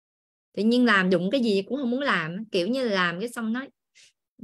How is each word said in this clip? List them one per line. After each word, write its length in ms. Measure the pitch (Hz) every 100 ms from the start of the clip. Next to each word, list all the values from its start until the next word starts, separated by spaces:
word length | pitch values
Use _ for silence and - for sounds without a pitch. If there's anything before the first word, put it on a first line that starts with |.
| _ _ _ _ _ -
Tự 60 |
nhiên 220 | 214 247 240
làm 240 | 202 185
đụng 200 | 180 185
cái 100 | 269
gì 200 | 233 196 196
cũng 100 | 269
không 120 | 247
muốn 120 | 254
làm, 440 | 285 196 160 180 220
kiểu 160 | 190 175
như 200 | 262 247
là 80 | 196
làm 240 | 175 170
cái 100 | 233
xong 240 | 240 220
nói, 160 | 240 269 _ _ _ _ _ _ _